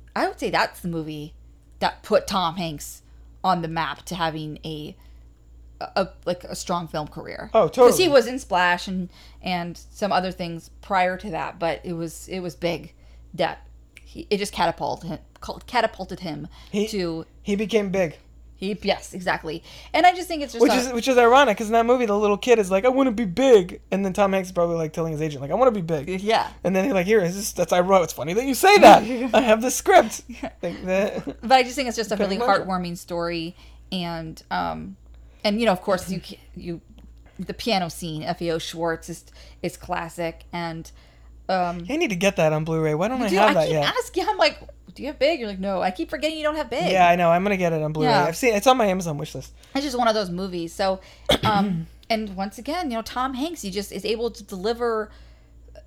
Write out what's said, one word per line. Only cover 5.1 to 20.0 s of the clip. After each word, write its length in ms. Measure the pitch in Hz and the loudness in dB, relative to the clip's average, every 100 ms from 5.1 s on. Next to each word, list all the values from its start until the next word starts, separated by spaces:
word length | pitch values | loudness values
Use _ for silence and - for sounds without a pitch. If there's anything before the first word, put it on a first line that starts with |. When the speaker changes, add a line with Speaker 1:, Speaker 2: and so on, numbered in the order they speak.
| - - _ - - - - | -20 -20 _ -20 -20 -20 -14
Speaker 1:
a, 280 | - - 220 - | -6 -2 -4 -6
like, 180 | - 180 | -8 -8
a 120 | - - | -8 -10
strong 320 | - 175 170 | -6 -6 -6
film 180 | 160 151 | -8 -8
career. 440 | - - - - | -12 -14 -12 0
Speaker 2:
Oh, 140 | 226 170 | 2 4
Speaker 1:
'Cause 300 | - 240 196 | 8 6 8
he 60 | |
Speaker 2:
totally. 40 | 359 | 6
Speaker 1:
was 180 | 277 226 | 6 4
in 120 | 254 | -2
Splash 500 | - 180 180 175 - | -2 2 2 2 -2
and, 220 | 185 180 - - - | -6 -6 -12 -20 -10
and 340 | 185 180 175 160 - | -4 -4 -4 -12 -18
some 180 | - 196 | -6 0
other 220 | 226 185 | 0 -2
things 380 | - 170 165 - - | -6 -10 -10 -14 -18
prior 360 | - 190 180 185 | -2 0 0 -2
to 120 | 208 | -6
that, 300 | 160 135 180 | -8 -8 -4
but 220 | 170 - | -4 -4
it 80 | - | -6
was, 340 | 165 165 - - | -8 -8 -10 -12
it 120 | 185 | -8
was 160 | 180 - | -8 -6
Big 380 | 175 170 - - - - - | -4 -4 -10 -20 -20 -20 -12
that 340 | 170 165 - - - - | -4 -4 -6 -16 -20 -20
he, 320 | - - - - | -20 -18 -16 -4
it 80 | 196 | -4
just 160 | 202 | -2
catapulted 560 | - 170 165 143 - 165 | -2 -2 -2 -6 -6 -8
him, 80 | - - - - - - | -12 -14 -16 -14 -14 -4
catapulted 540 | 247 220 - 185 180 | -2 0 -2 -12 -10
him 280 | 180 147 151 - - | -8 -10 -12 -18 -6
Speaker 2:
He, 160 | 202 214 | -4 -2
Speaker 1:
to 380 | 208 175 165 160 - | -2 -4 -6 -10 -10
Speaker 2:
he 120 | - 202 | -4 -2
became 340 | 214 220 202 | 0 0 0
big. 260 | 196 170 - - - - - | -2 -2 -6 -20 -20 -20 -10
Speaker 1:
He, 160 | 190 208 | -8 -4
yes, 300 | 202 - - | -2 -2 -6
exactly. 500 | 208 180 170 160 156 - - - | -8 -4 -4 -6 -12 -14 -20 -4
And 140 | 302 | 4